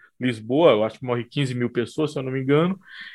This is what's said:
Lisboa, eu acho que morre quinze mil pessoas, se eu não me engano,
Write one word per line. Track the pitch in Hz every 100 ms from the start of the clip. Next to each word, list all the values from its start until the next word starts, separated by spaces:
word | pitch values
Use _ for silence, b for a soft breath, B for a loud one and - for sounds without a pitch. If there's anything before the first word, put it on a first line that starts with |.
| b -
Lisboa, | 127 110 110 139 165
eu | 110
acho | 107 -
que |
morre | 127 120
quinze | 117 143 131
mil | 123 120
pessoas, | 120 113 - 151
se | 147
eu |
não | 131
me | 135
engano, | 131 147 175 196 B B B